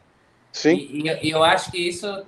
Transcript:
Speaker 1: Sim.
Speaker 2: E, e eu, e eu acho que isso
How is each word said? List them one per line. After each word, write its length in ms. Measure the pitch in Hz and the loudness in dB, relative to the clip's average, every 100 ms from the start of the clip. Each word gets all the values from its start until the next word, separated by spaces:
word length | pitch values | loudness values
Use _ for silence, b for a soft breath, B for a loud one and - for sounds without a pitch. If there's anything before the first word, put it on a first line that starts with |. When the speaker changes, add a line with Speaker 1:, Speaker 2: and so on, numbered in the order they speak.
| _ _ _ _ _ | _ _ _ _ _
Speaker 1:
Sim. 240 | - 151 180 | -2 2 2
Speaker 2:
E, 260 | - 143 | 0 -6
e 40 | 156 | -4
eu, 100 | 156 | -2
e 60 | 156 | 0
eu 120 | 156 | 4
acho 280 | 160 185 - | 4 4 0
que 60 | 185 175 | -4 -4
isso 200 | 175 208 196 | -4 -8 -10